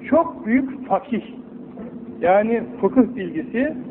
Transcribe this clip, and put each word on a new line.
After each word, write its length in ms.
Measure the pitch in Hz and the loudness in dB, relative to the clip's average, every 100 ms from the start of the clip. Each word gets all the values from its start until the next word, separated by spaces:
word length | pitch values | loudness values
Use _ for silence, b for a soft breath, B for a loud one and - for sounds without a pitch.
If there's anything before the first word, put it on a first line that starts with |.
| - | 4
çok 360 | 294 339 - 214 | 2 2 -2 0
büyük 420 | 247 262 - - | 2 2 -6 -2
fakih. 340 | 190 - 220 - - - - - - - - - - | -2 0 -4 -4 -16 -16 -16 -16 -14 -14 -14 -14 -2
Yani 420 | 165 196 214 233 - - | 4 4 4 0 -2 -2
fıkıh 360 | 196 262 220 - | 2 6 4 2
bilgisi 580 | 180 160 - 226 285 294 - | -6 -6 -4 -2 -2 -2 -10